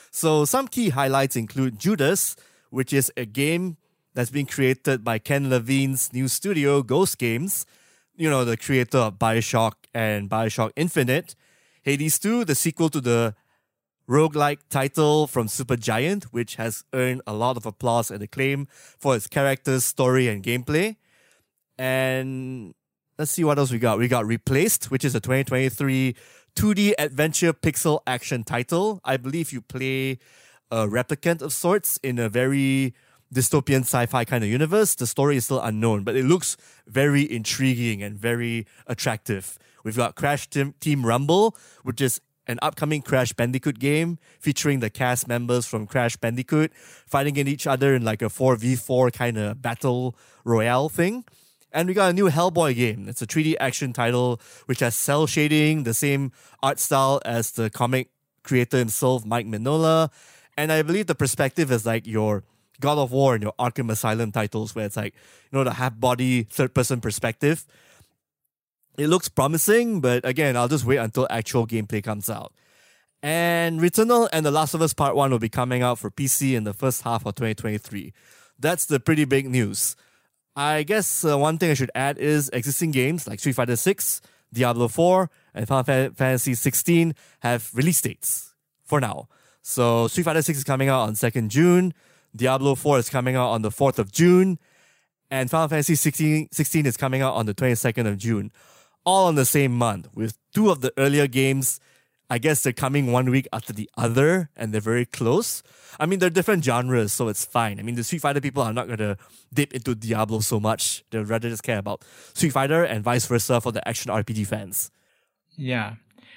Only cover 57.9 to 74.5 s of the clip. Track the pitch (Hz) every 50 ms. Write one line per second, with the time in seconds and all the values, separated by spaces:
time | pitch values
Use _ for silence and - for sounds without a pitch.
57.9 | 131 131 127 - _ _ _ _ _ _ _ - 139 123 123 - - 127 120 110
58.9 | 95 - 143 127 131 123 107 107 117 120 107 113 110 107 113 135 151 160 160 160
59.9 | 160 160 160 147 - _ - - - - _ _ _ - 151 156 156 156 156 151
60.9 | 175 208 214 170 156 - 147 131 - - 143 131 - - 160 135 127 113 101 113
61.9 | 113 113 110 117 107 107 110 107 104 98 - _ _ _ _ _ _ - 143 143
62.9 | 151 151 139 123 127 139 139 135 120 110 107 110 - - 123 120 - - 123 113
63.9 | 113 - - 113 107 113 117 107 101 117 107 104 - 110 110 107 - 113 107 101
64.9 | - 113 110 104 - _ _ - - _ _ _ - 135 135 123 107 120 127 127
65.9 | 110 110 127 123 123 120 127 127 127 123 110 - - - - - - - 123 -
66.9 | 135 120 - 113 - - - 117 113 - - 143 165 - - - _ _ _ _
67.9 | _ _ _ _ _ _ _ _ _ _ _ _ _ _ _ _ _ _ _ _
68.9 | _ - 147 151 170 185 - - - - 135 143 160 160 - 208 214 233 240 233
69.9 | 214 175 135 127 123 123 - 127 127 151 156 139 123 120 120 123 131 135 110 120
70.9 | 135 135 117 110 - 127 131 - - 117 107 - - 123 113 113 120 110 107 104
71.9 | 113 104 101 113 107 104 101 - 107 - - - - _ _ _ _ _ _ _
72.9 | _ _ _ _ _ _ - 147 160 170 170 170 170 170 170 165 165 160 170 175
73.9 | - - 220 233 240 233 233 - - 160 156 147